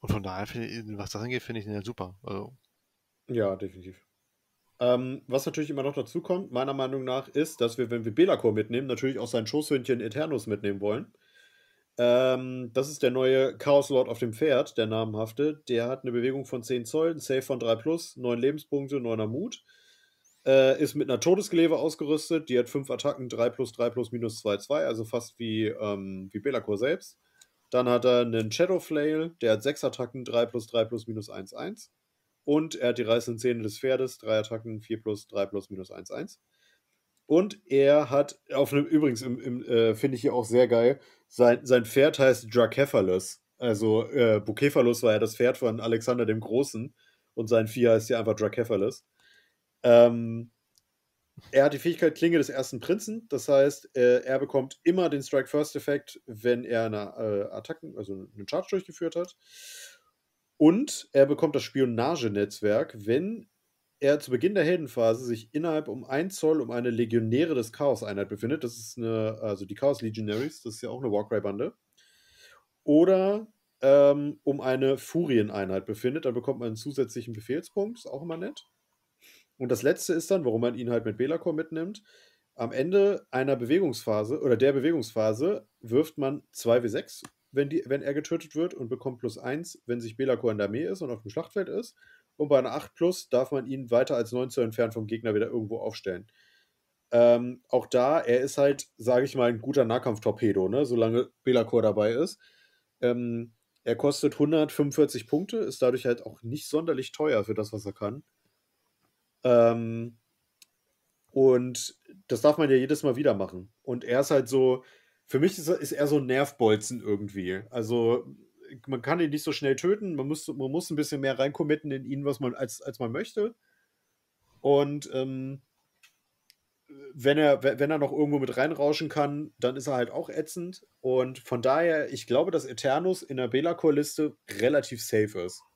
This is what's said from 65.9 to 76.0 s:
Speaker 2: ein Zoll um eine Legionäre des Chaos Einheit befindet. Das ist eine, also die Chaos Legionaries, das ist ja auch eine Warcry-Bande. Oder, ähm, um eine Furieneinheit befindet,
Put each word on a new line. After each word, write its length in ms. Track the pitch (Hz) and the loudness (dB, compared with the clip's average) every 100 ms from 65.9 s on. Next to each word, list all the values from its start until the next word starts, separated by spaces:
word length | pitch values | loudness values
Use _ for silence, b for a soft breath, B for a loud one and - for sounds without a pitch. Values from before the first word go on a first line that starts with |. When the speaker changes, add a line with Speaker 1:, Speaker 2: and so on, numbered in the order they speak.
| 117 | -10
Speaker 2:
ein 260 | - 131 185 | -6 -4 -4
Zoll 300 | 190 156 156 | -2 0 2
um 100 | 117 | 0
eine 200 | 120 123 | -2 -2
Legionäre 640 | 117 117 117 113 120 165 | 0 2 2 2 0 2
des 180 | 139 117 | 0 -2
Chaos 320 | - 143 120 | -2 0 0
Einheit 240 | 104 101 98 | -2 -4 -4
befindet. 340 | 104 113 151 | -4 -4 -2
Das 140 | 123 117 | -4 -10
ist 220 | 110 - | -16 -8
eine, 400 | 113 113 110 110 | -4 -2 -2 -4
also 240 | 110 101 | -6 -6
die 100 | 98 | -8
Chaos 280 | 101 139 139 | -2 0 0
Legionaries, 600 | 113 107 107 104 143 - | -4 -6 -4 -2 -4 -8
das 120 | 120 | -14
ist 80 | 107 | -12
ja 80 | 117 | -12
auch 120 | 120 | -6
eine 80 | 131 | -2
Warcry-Bande. 640 | 101 104 110 101 101 151 - _ _ b b b b b b b _ | -2 0 -2 -2 -4 -6 -8 _ _ b b b b b b b _
Oder, 640 | - 147 175 190 190 208 220 _ _ _ | 4 6 8 6 4 0 -4 _ _ _
ähm, 580 | 135 139 143 143 147 147 | 6 8 8 6 0 -4
um 160 | - 143 | -2 -2
eine 380 | 131 131 131 135 | 0 2 2 0
Furieneinheit 880 | - 165 170 123 104 104 95 95 - | -2 -4 2 2 2 -2 -2 -2 -4
befindet, 400 | 107 | -4